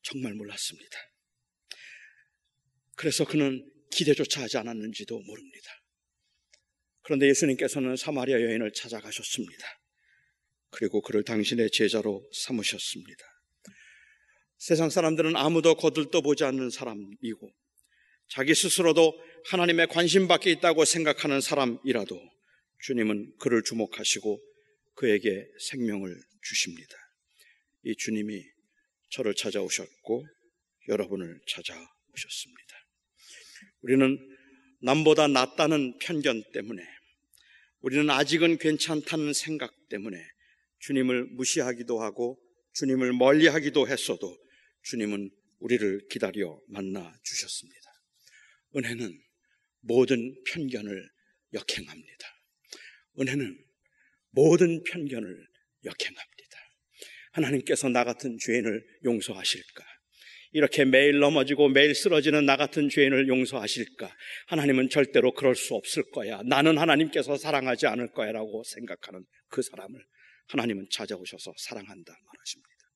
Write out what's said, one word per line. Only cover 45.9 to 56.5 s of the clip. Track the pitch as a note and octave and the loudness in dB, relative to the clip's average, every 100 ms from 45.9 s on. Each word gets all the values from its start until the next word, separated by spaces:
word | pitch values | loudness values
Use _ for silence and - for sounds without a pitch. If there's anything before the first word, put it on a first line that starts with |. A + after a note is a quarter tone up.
| G2 - | -4 -8
기다려 | - G#2 F#2+ F2+ D2+ _ | -6 -4 -4 -6 -8 _
만나 | G2+ F#2+ F#2+ E2 D#2 | -10 -8 -8 -12 _
주셨습니다. | - - - - - _ _ _ _ _ _ _ _ _ _ C#3+ | -12 -10 -10 -12 -14 _ _ _ _ _ _ _ _ _ _ -8
은혜는 | A#2+ A#2 A2 D#2+ _ _ _ _ _ _ | -8 -8 -10 -10 _ _ _ _ _ _
모든 | A2+ A#2 B2 B2+ A#2+ - - | 0 2 4 2 -2 -10 -10
편견을 | E3+ C#3 A#2+ G#2 F#2+ - _ _ _ _ | -8 -8 -8 -10 -12 -14 _ _ _ _
역행합니다. | G#2+ - - D2 - - _ - _ _ _ _ - - _ _ - | -10 -8 -8 -10 -20 -20 _ -20 _ _ _ _ -20 -20 _ _ -8
은혜는 | C3+ C#3+ A#2 E2 _ _ _ _ _ _ _ | -4 -4 -6 -10 _ _ _ _ _ _ _
모든 | - D#3 E3+ F3 E3 | 4 6 6 4 2
편견을 | - F3 D3 A#2+ G2 F#2 - _ _ _ - | -6 -8 -8 -8 -10 -14 -20 _ _ _ -14
역행합니다. | - - - - - _ | -8 -10 -10 -20 -20 _